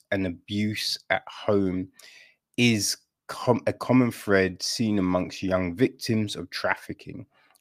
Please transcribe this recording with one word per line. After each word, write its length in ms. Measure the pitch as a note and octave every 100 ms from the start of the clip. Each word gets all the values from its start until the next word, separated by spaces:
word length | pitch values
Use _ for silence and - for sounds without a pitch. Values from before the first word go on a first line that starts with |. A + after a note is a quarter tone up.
| -
and 160 | G2 F#2
abuse 720 | F2 - G#2 G#2 G#2 - - -
at 120 | G2 -
home 600 | - - G2+ F#2+ F2+ F#2 _ - - - _ _ -
is 400 | A#2+ A2 F#2+ - _ _ -
com-, 340 | - - A#2 -
a 40 |
common 380 | - - B2+ A#2+
thread 500 | - - F#2+ F#2 F2+
seen 380 | - - A2+ G#2
amongst 440 | F#2 F#2 F2+ -
young 340 | F#2+ F#2 F2+ F2
victims 580 | C3 - - A2 G#2
of 160 | E2 F2+
trafficking, 760 | - F#2 F#2+ - - - - - _ _ _